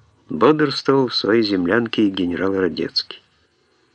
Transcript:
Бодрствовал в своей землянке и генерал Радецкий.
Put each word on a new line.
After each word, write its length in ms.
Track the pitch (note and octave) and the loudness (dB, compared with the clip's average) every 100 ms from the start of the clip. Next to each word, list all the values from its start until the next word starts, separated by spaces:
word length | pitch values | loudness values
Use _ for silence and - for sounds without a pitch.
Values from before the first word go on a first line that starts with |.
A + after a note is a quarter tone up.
| _ _ - | _ _ -8
Бодрствовал 800 | - C3+ D#3 D3 - - C#3 B2 | 2 2 4 0 -2 0 2 2
в 60 | - | -2
своей 280 | G#2 A#2 | 0 2
землянке 600 | G#2 F#2+ F2 A2+ A#2 - | 2 0 0 0 0 0
и 60 | G#2 | 0
генерал 460 | F#2+ F2 E2 F#2+ G2 | 0 -4 -2 -2 0
Радецкий. 680 | F#2 D#2 - - - - _ _ _ _ _ _ _ | -2 -2 -6 -6 -10 -14 _ _ _ _ _ _ _